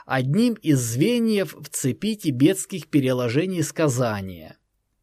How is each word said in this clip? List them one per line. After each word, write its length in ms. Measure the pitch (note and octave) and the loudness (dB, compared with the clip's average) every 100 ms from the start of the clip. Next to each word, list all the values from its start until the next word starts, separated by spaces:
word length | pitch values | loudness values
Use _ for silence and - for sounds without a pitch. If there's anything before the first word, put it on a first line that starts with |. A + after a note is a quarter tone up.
| - | -4
одним 480 | C3 C3 F3 B3 | -2 0 2 2
из 260 | A3 D#3 C3+ | 0 2 2
звеньев 760 | A#2 A#2+ G3 A#3+ A3+ G#3 E3 - | 2 0 2 2 2 0 -2 -6
в 120 | D3 | -12
цепи 460 | - C3+ A#2+ G#3 G#3+ | -4 -4 -2 -4 -4
тибетских 760 | D#3+ B2 F3+ F#3+ - F#3+ - | -4 4 4 4 -4 -10 0
переложений 720 | D3 B2+ B2+ A#2+ B2+ F#3 F3+ | 0 2 0 0 0 0 -2
сказания. 920 | C#3+ - D#3 B2 A#2+ G#2 F#2+ F2 D#2 - _ _ _ _ | -4 0 0 2 0 -2 -6 -12 -16 -20 _ _ _ _